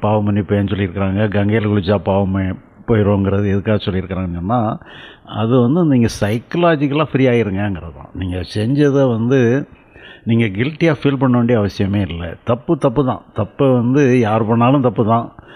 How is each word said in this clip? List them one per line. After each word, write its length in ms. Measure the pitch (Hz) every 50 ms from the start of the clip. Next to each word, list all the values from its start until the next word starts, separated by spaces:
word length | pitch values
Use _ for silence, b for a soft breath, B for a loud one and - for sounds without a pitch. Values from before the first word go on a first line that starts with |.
பாவ 220 | - 107 107 107 104
மன்னிப்பு 340 | 104 101 104 98 - 104
ஏன் 100 | 101 101
சொல்லியிருக்கிறாங்க? 640 | 95 104 95 101 90 87 98 98 95 95 101 107 107
கங்கையில 380 | 98 104 101 104 104 113 104
குளிச்சா 320 | 104 104 104 85 87 104 98
பாவமே 560 | 82 101 95 98 101 95 95 98 95 92 95 - - - _ - -
போயிடுங்கிறது 600 | - 120 107 104 98 104 98 98 95 98 98 104 101
எதுக்காக 420 | 95 101 90 110 107 101 - 104
சொல்லியிருக்கிறாங்கன்னு 440 | 90 95 92 90 95 90 92 87 85
சொன்னா, 440 | 87 85 95 120 123 110 107 - - B B B B B B B B B
அது 360 | - - 104 110 113 123 131
வந்து 240 | 120 120 143 180 175
நீங்க 240 | 156 139 123 117 107 - -
psychologically 840 | 107 101 107 123 - - - 160 175 170 165 143 147 139 135 151 156
free 240 | - - 131 131
ஆயிருங்கிறது 680 | 127 120 120 110 104 95 95 104 104 98 82 76 80 69
தான். 160 | 69 - - -
நீங்க 320 | - 90 90 90 90 90 - -
செஞ்சதை 540 | 107 107 113 139 143 147 143 135 139 135 131
வந்து 580 | 117 110 113 120 135 135 123 113 120 139 147 - B B B B B B B B B B B
நீங்க 200 | - 117 113 117
கில்ட்டியா 500 | 110 95 98 123 143 165 147 165 165 151 - -
feel 160 | 139 139 131
பண்ண 180 | 135 131 123
வேண்டிய 220 | 123 120 117 123 110
அவசியமே 420 | 104 95 - - 104 95 101 104
இல்லை. 280 | 98 76 82 85 87 85 - - _
தப்பு 320 | - 120 120 - - 170
தப்பு 280 | 139 - 139 117 139 139
தான். 180 | 127 113 - - - -
தப்பை 380 | - 107 95 - - 143 135 127
வந்து 480 | 123 113 120 131 147 147 123 123 131
யார் 260 | 117 104 110 113 113
பண்ணாலும் 360 | 104 117 113 120 123 135 147 131
தப்பு 220 | 127 92 - 117
தான். 280 | 101 117 117 - - - B B B B